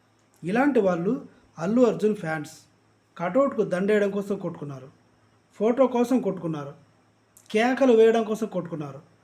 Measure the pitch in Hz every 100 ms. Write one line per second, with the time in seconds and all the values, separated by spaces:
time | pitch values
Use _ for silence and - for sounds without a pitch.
0 | _ _ _ _ 160 220 285 247 190 170
1 | 180 269 - _ _ - 170 233 240 165
2 | 208 208 160 156 147 - _ _ _ _
3 | _ - 170 254 277 269 180 180 202 208
4 | 202 196 202 202 170 170 143 135 131 _
5 | _ _ _ _ _ - 208 247 254 247
6 | 240 254 196 185 170 156 143 - _ _
7 | _ _ _ _ - 214 240 262 269 226
8 | 220 226 214 214 220 185 170 165 143 135
9 | - _